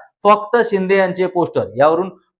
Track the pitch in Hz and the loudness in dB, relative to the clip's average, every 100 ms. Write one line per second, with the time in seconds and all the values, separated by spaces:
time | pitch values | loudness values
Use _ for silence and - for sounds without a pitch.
0 | - _ 202 208 208 240 220 196 185 196 | -14 _ 2 2 2 0 0 -2 0 0
1 | 185 180 180 175 156 131 104 113 151 165 | 0 -2 -2 -2 -2 -4 -4 0 2 2
2 | 190 - _ | -4 -12 _